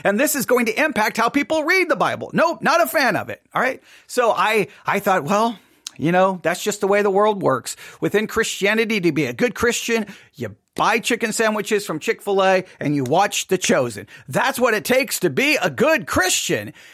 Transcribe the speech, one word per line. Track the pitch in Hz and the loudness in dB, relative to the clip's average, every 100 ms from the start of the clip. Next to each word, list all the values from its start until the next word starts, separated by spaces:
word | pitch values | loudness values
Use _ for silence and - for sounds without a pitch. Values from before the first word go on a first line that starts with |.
And | 190 202 | 0 2
this | 294 285 | 0 0
is | 196 | 0
going | 247 226 | 0 2
to | - | 0
impact | 302 220 220 - | 0 0 -2 0
how | 233 | 0
people | 285 - 320 | 0 0 -2
read | 302 370 339 | 2 2 2
the | 226 | 0
Bible. | 160 113 - | 0 -2 -4
Nope, | 185 330 320 | 0 0 2
not | 226 330 | 0 2
a | 320 | 2
fan | 320 247 151 | 2 0 0
of | 104 | -4
it. | - _ | -10 _
All | 165 | -4
right. | 247 254 _ - - | -2 -4 _ -20 -8
So | 247 233 | 0 2
I, | - 202 220 180 - - | 2 2 2 -2 -6 -4
I | 196 | -2
thought, | 202 190 | 2 0
"Well, | 143 202 233 202 _ _ - - | 2 2 0 -2 _ _ -18 -4
you | 143 | 2
know, | 180 190 180 | 4 2 2
that's | 160 175 | -4 -2
just | 208 202 | -4 -2
the | 196 | 2
way | 202 | 2
the | 208 | 2
world | 190 214 202 | 4 2 2
works. | 143 127 - - - - | 0 -2 -4 -14 -16 -6
Within | 165 202 220 | -2 0 0
Christianity, | 220 220 - 196 220 226 220 | -2 -4 -2 0 2 0 0
to | 170 | 0
be | 156 131 | 0 -2
a | |
good | 120 247 - | 0 -2 0
Christian, | 233 226 - 226 202 - - | -2 0 -2 -2 -4 -12 -18
you | - 110 98 _ - | -12 -12 -12 _ -2
buy | 165 226 | 0 0
chicken | - 226 226 | 0 -2 -2
sandwiches | - 220 214 202 208 202 | 0 0 0 -2 -4 -2
from | 156 | -6
Chick-fil-A | - 220 202 196 190 190 180 - | -4 -6 -2 2 4 2 0 -6
and | 143 147 | -2 -2
you | 123 | 2
watch | 165 202 - - | 2 2 -2 -2
The | 185 | -2
Chosen. | - 175 120 101 104 - - | 2 2 0 -4 -16 -18 -6
That's | 190 240 262 | -2 -2 0
what | 247 | 0
it | 214 | 0
takes | - 254 277 - | 0 0 0 -2
to | 175 | -2
be | 127 190 196 | 2 2 2
a | 180 | 0
good | 127 269 311 170 | 0 2 2 0
Christian." | 302 370 - - 131 104 - - | -2 0 -2 -2 -4 -4 -14 -16